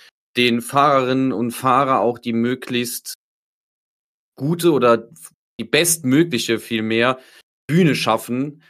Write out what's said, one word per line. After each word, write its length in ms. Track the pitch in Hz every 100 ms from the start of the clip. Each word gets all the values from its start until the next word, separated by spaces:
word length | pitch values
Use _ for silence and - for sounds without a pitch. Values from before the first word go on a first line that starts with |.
| - _ _ 123
den 240 | 123 117
Fahrerinnen 720 | 120 139 143 139 127 131 131
und 180 | 101 117
Fahrer 500 | - 131 127 135 123
auch 180 | 110 120
die 140 | 120
möglichst 840 | 113 120 127 - 123 120 - - - _ _ _ _ _ _ _ _ _ _ _ -
gute 360 | 139 170 170
oder 380 | 139 120 117 - - - _ _ -
die 60 |
bestmögliche 920 | 113 147 165 165 127 139 170 120 - 113
vielmehr 600 | - 113 110 113 123 127 - - _ _ -
Bühne 280 | 165 165
schaffen, 680 | 117 110 113 - 123 147 -